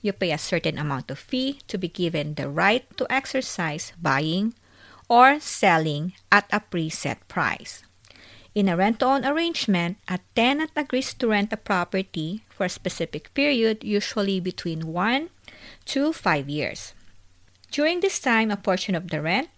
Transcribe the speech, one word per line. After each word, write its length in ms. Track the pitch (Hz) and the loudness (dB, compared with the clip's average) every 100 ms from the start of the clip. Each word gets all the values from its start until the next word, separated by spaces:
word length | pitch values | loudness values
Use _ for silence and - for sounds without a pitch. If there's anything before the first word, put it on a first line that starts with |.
You 100 | 208 | -4
pay 180 | 190 180 | -2 -2
a 60 | 147 | -2
certain 400 | - 170 165 143 | -2 -2 -2 -2
amount 320 | 147 135 - | -4 -4 -6
of 80 | 139 | -12
fee 420 | - 254 262 277 - | -6 -4 -4 -6 -8
to 120 | 196 | -6
be 100 | 180 | -6
given 460 | - 175 165 151 151 | -2 -2 0 -4 -4
the 120 | 139 | -4
right 380 | 143 190 240 - - | 2 2 2 -2 -6
to 140 | - | -2
exercise 800 | 262 - 262 254 - 165 147 - - | -2 -2 -6 -4 -4 -4 -4 -10 -6
buying 540 | 170 135 156 175 220 - _ - - - _ | 0 0 2 0 -2 -4 _ -20 -20 -20 _
or 300 | 240 254 294 | 8 8 6
selling 760 | - - 202 165 160 147 170 - _ | -2 2 4 4 2 -2 -6 -8 _
at 140 | 202 - | 4 4
a 80 | 208 | -4
preset 560 | - 180 160 - - 117 _ | -2 -4 -4 -4 -6 -6 _
price. 540 | - 131 - - - - _ - - - - - | -2 -2 -2 -10 -16 -18 _ -20 -20 -20 -20 -6
In 140 | - 196 | 0 2
a 100 | 170 | 4
rent-to-own 480 | 196 233 247 277 254 | 2 2 2 2 2
arrangement, 720 | 302 339 330 - 185 170 190 - | 0 -2 -2 0 0 0 -6 -6
a 120 | 180 _ - | -6 _ 0
tenant 360 | 240 277 311 - | 2 2 -2 -4
agrees 380 | 285 254 262 - | -2 -2 -2 -2
to 120 | 233 | 0
rent 260 | 208 208 | 2 0
a 40 | 214 | -4
property 840 | - 190 175 196 190 - 156 214 _ | -2 0 0 -4 -4 -6 -6 -8 _
for 160 | - 180 | -4 -4
a 40 | |
specific 640 | - 180 - 165 156 - | -2 -6 -4 -6 -6 -6
period, 500 | - 285 262 226 220 | 0 2 4 2 0
usually 560 | 202 202 - - 196 190 | -2 -2 -2 -2 0 0
between 520 | 180 - 175 160 160 | -2 -6 -6 -4 -4
one 360 | 170 202 262 330 _ - - - - - | -2 0 0 -2 _ -20 -20 -20 -18 -4
to 260 | 269 294 | 0 0
five 380 | 320 196 156 139 | 0 2 0 0
years. 440 | 147 113 - - - - - - - - _ - | -4 -4 -6 -14 -16 -20 -20 -20 -20 -20 _ -10
During 280 | - 302 349 | 0 0 2
this 200 | 392 - | 0 -2
time, 300 | 262 226 220 | 0 2 2
a 80 | 202 | 0
portion 380 | - 185 - 180 | 0 0 0 -2
of 140 | 175 | -2
the 120 | 156 | -4
rent 280 | 156 190 320 | 0 -2 -2